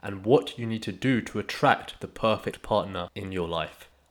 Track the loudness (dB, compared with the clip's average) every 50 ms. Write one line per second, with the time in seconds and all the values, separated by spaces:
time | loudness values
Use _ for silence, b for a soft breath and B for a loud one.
0 | -10 -8 -8 -2 4 6 6 6 6 2 -6 -6 -4 -4 -4 -4 -4 -6 -6 -2
1 | 0 2 2 2 0 -2 -4 -6 -4 -4 -2 2 4 4 4 4 2 -8 -12 -12
2 | -12 -12 -6 0 2 2 2 2 -2 -6 -8 -6 -2 0 2 2 2 0 -4 -6
3 | -6 -6 -8 -8 -8 -4 -4 -2 -2 -2 -2 -2 -4 -4 -8 -16 -20 -20 _ _
4 | _ _